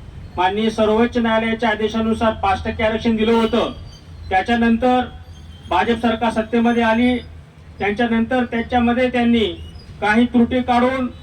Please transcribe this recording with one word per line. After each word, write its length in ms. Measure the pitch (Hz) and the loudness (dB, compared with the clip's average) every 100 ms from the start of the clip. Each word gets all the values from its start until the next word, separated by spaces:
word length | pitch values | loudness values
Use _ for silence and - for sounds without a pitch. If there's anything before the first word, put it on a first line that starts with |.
| - - - - | -16 -16 -10 -2
माननीय 340 | 185 202 220 | 0 0 -2
सर्वोच्च 480 | 220 214 220 233 247 | 2 2 4 2 2
न्यायालयाच्या 500 | 226 220 226 226 233 | 0 0 -2 -2 -2
आदेशानुसार 640 | 214 214 226 220 220 226 | 0 -2 -2 -2 0 0
पाच 320 | 214 196 190 | 0 -2 -2
टक्के 200 | 220 214 | -4 -2
आरक्षण 320 | 220 220 233 220 | -2 0 0 0
दिलं 160 | 214 | 2
होतं. 400 | 233 220 226 156 - - - - - - | 2 2 0 -2 -6 -18 -20 -20 -16 -2
त्याच्यानंतर 720 | 190 190 233 233 226 254 254 240 - - - - - - | 0 2 2 2 2 2 2 -2 -10 -20 -20 -20 -20 -2
भाजप 340 | 220 233 226 | 0 0 0
सरकार 280 | 233 220 233 | 0 0 0
सत्तेमध्ये 520 | 220 220 240 233 233 | -2 0 2 2 2
आली, 360 | 226 226 247 240 - - - - - - | 2 2 2 0 -6 -20 -20 -20 -20 -6
त्यांच्यानंतर 680 | 190 208 240 226 226 254 | -4 0 0 0 0 -2
त्याच्यामध्ये 640 | 240 233 233 247 233 240 254 | -2 -4 -2 0 2 2 0
त्यांनी 360 | 247 233 233 196 165 - - - - | 2 2 2 0 -4 -14 -18 -20 -4
काही 260 | 175 226 247 | 2 2 4
त्रुटी 360 | 247 233 254 | 2 2 2
काढून 440 | 254 240 247 262 247 - | 2 4 2 0 -4 -8